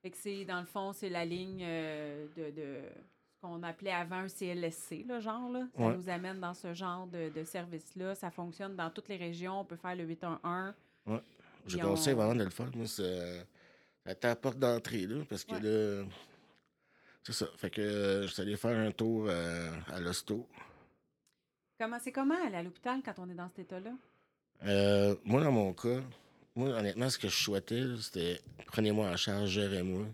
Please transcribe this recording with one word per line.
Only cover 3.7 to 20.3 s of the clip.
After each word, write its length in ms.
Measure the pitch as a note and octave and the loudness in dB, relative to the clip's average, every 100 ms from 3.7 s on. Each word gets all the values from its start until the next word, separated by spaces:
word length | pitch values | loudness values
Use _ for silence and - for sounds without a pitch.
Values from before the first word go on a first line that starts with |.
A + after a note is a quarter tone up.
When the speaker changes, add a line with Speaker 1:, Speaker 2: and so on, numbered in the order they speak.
| E3 G3 | -6 -2
Speaker 1:
avant 240 | F3 E3+ F#3 | -2 -2 -4
un 80 | F#3+ | -6
C 180 | F#3 F#3 | -4 -4
L 180 | F3 | -2
S 120 | E3+ E3 | -2 -4
C, 280 | - D#3+ B3 | -10 -10 -6
là, 140 | A#3+ | -6
genre, 300 | G#3+ A3+ B3 | -4 -4 -4
là. 160 | B3 B3+ - | -4 -6 2
Ça 60 | |
Speaker 2:
Ouais. 140 | A3+ F#3+ | 4 4
Speaker 1:
nous 100 | F3+ | -2
amène 320 | F3 F3+ F#3+ | -4 -4 -6
dans 140 | F3 | -6
ce 180 | F3 F#3 | -6 -8
genre 340 | E3+ F#3+ F3 F#3 | -6 -4 -4 -6
de, 200 | F3 D#3+ | -6 -4
de 160 | D#3 | -4
service-là. 680 | D#3+ F#3+ F3 E3 D#3+ - F#3 | -6 -6 -6 -8 -10 -8 -6
Ça 160 | F#3+ F#3+ | -4 -6
fonctionne 440 | E3 F3 E3 G3 | -6 -10 -8 -8
dans 140 | F#3+ E3 | -4 -4
toutes 200 | E3 - | -6 -8
les 80 | G3 | -6
régions. 440 | F3 E3+ F#3 F#3+ | -6 -4 -4 -4
On 40 | F#3+ | -6
peut 100 | E3+ | -8
faire 200 | F3+ F3+ | -6 -4
le 80 | |
huit 200 | E3 E3 | -4 -4
un 160 | F3 E3 | -4 -4
un. 300 | E3+ F3 F#3+ G#3 _ _ | -2 -2 -4 -8 _ _
Speaker 2:
Ouais. 160 | - A2 - - - - G2 | -4 -4 -4 -20 -20 -18 -6
Je 120 | F2+ | 0
Speaker 1:
Puis 60 | |
Speaker 2:
conseille 300 | - D#3+ D#3 | 4 4 4
Speaker 1:
on 40 | B2+ | 6
Speaker 2:
vraiment 160 | G#2+ A#2+ | 6 4
de 80 | |
le 60 | G2 | 2
faire. 200 | - B2+ B2 | -2 -6 -4
Moi, 100 | A2 | -4
c'est, 580 | - F#2 F2+ F2 F2 F2+ _ - - _ _ | -2 -2 -2 -4 -8 -12 _ -20 -20 _ _
c'est 60 | - | -10
à 40 | |
ta 220 | F#2+ A#2+ A#2 | 0 2 2
porte 220 | C3+ B2+ | 0 2
d'entrée, 480 | C3 A#2 - A2 F#2+ | 4 4 0 -2 -2
là, 160 | B2+ D3+ | -4 -4
parce 160 | G#2 | -6
que 100 | - A2 | -4 -2
Speaker 1:
Ouais. 40 | G#2+ A2 G#2+ G2+ | 2 4 4 0
Speaker 2:
là, 20 | G2 F#2 - - _ _ _ _ _ _ - - | -6 -10 -20 -20 _ _ _ _ _ _ -20 -18
c'est 80 | - | -8
ça. 140 | A#2 E2 E2+ | -4 -4 -4
Fait 140 | G2 | -4
que, 100 | - | 0
euh, 420 | G#2 G#2 G2+ G2 G2 | 0 4 4 4 2
je 40 | |
suis 100 | - | -2
allé 140 | G2 G#2 | -2 0
faire 220 | A2+ A#2 | 2 4
un 140 | A2 | 2
tour, 340 | G2 A2+ A2+ G#2+ | 2 2 2 2
euh, 440 | F2 E2+ E2+ E2 D#2+ E2 | 0 0 -2 -4 -6 -6
à 100 | E2+ | -4
l'hosto. 480 | F2 F2+ - | -2 -2 -2